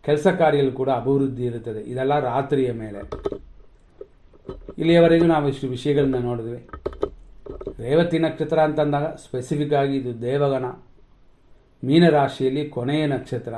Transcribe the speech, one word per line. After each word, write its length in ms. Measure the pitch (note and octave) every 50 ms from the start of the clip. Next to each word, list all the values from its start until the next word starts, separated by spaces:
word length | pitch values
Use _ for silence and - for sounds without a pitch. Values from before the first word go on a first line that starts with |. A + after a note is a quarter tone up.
| _
ಕೆಲಸ 240 | - D3+ D3+ D3 G3
ಕಾರ್ಯಗಳು 440 | F3 F3 E3 D#3 C#3+ C#3+ C#3 C3
ಕೂಡ 180 | B2+ B2 C3 C3+
ಅಭಿವೃದ್ಧಿ 540 | C3 A#2+ A2+ C3 C#3 C#3 C#3 C3+ B2 A#2 B2
ಇರುತ್ತದೆ. 360 | B2 A#2 A#2 G#2+ A#2 G#2+ G#2+
ಇದೆಲ್ಲ 380 | G#2+ A#2 B2 B2+ C3 C3+ C#3+ D3
ರಾತ್ರಿಯ 520 | C#3 B2 A#2 C3+ C#3 C#3 D3+ C#3+ C3 B2
ಮೇಲೆ. 300 | A#2 A2+ A2 A2 G2+ G2 - - - - - - - - - - - - - - _ _ _ _ _ - - - _ _ _ - _ - _ - - - - - - -
ಇಲ್ಲಿಯವರೆಗೂ 480 | - E3 E3+ E3+ E3+ E3 E3 E3 E3+
ನಾವು 200 | E3+ E3 D3+ C#3+ C#3+
ಇಷ್ಟು 180 | C3 C3+ - C3
ವಿಷಯಗಳನ್ನ 500 | B2 A#2+ - D3 C#3+ C#3+ C#3+ C3+ C3 B2
ನೋಡಿದ್ವಿ. 420 | A#2+ A#2+ A#2+ A#2 A2+ A2+ A#2+ A#2+ - - - - - - - - - - - - - - - - - - - - - G2+ - -
ರೇವತಿ 420 | A2+ A#2+ C#3+ D#3+ E3+ F3 E3 D#3+
ನಕ್ಷತ್ರ 400 | D#3 D#3 - - D#3+ D3 E3 D#3+
ಅಂತಂದಾಗ 480 | D#3 D3+ D3 D#3 D3 D3 D3 C#3+ D3 D#3+ -
ಸ್ಪೆಸಿಫಿಕ್ 580 | - - - - B2+ B2 - D#3 C#3+ D3 D3 D3
ಆಗಿ 220 | C#3 C#3 C#3 C#3 C3+
ಇದು 160 | B2 B2 A#2 A2+
ದೇವಗಣ, 440 | A#2 A#2+ C3 C#3+ C#3+ C#3 C3+ C3 B2+ B2+ C3 - - _ - - - _ _ _ _ _ _ _ _ _ - _ _ _ _ _ -
ಮೀನರಾಶಿಯಲ್ಲಿ 800 | B2+ C#3+ E3 F3 E3+ D3+ D3 C#3 C3+ - - C3+ B2+ C3 C#3+ D3 D3
ಕೊನೆಯ 340 | - B2+ A#2+ B2+ D3 D#3 D#3
ನಕ್ಷತ್ರ 480 | D3 C#3 B2 - - - A#2 - A#2+ A2+